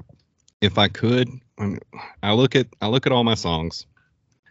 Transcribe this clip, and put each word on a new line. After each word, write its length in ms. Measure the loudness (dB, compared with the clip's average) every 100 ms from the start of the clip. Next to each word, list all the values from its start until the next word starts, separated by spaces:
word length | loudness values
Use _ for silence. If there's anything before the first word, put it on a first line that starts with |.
| -12 _ _ _ _ -4
if 180 | -2 2
I 100 | 0
could, 400 | 0 0 0 0 -6 _ -8
I 80 | -6
mean, 120 | -6 -12 -20 -20 -6
I 100 | 0
look 220 | 4 4
at, 120 | 2 0 -4
I 80 | -2
look 180 | 0 2
at 60 |
all 120 | 2
my 100 | 2
songs 520 | 0 -2 -4 -4 -8 -18 _ _ _ _ _ _